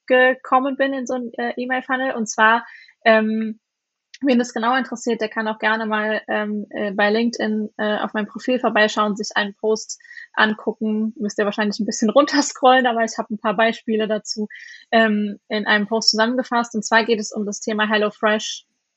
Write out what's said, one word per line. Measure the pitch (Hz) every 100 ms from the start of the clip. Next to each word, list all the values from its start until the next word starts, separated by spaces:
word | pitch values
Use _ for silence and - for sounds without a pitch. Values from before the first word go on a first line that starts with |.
| -
gekommen | 254 254 254 - 262 269 269
bin, | 269
in | 269 240
so | 254
einen, | 233 -
äh, | 240 -
E-Mail-Funnel. | 247 254 254 254 269
Und | 240 214
zwar, | - 220 226 - - - _
ähm, | 226 220 220 220 220 220 _ _ _ _ _ -
wen | 277 240
das | 240
genau | 233 233 262
interessiert, | 247 233 240 220
der | 220
kann | 226 214
auch | 220
gerne | 214 220 220
mal, | 214 214 214 -
ähm, | 214 208 208 -
äh, | - 208
bei | 196 208
LinkedIn, | 220 240 - 220 214 214 -
äh, | 214 208
auf | 208
meinem | 220 208
Profil | 214 - 247
vorbeischauen, | 233 214 214 214 214 208
sich | 202 208
einen | 202 -
Post | 220 220 - - - - -
angucken. | - 214 208 - 220 214 214 220 277
Müsst | 202 -
ihr | 208
wahrscheinlich | 220 208 202
ein | 208
bisschen | - 214
<laughs> |
runterscrollen, | 262 285 285 277 - 254 262 240
aber | 226
ich | 226 -
habe | 220
ein | 214
paar | 220 208
Beispiele | 226 226 - 214 214
dazu, | 214 - 220 214 - - - _
ähm, | 226 220 208 208 208 _
in | 214 208
einem | 208 208
Post | 226 -
zusammengefasst. | 220 226 254 247 240 233 220
Und | -
zwar | 226 233
geht | 214
es | 214
um | 220 202
das | 202
Thema | - 208 214
HelloFresh | 214 208 - 214 214 - - - _ _